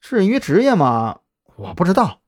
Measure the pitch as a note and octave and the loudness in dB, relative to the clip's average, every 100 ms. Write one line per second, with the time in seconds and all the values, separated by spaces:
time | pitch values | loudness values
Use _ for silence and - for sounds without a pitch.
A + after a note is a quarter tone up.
0 | - B3 G3 C4 - D3+ C4+ A#3 C#3 A#2 | -4 0 0 0 0 2 2 2 2 0
1 | A2+ - _ _ _ - G2+ - F3 F#3+ | -4 -8 _ _ _ -18 -16 -4 0 2
2 | A3 - | 0 -4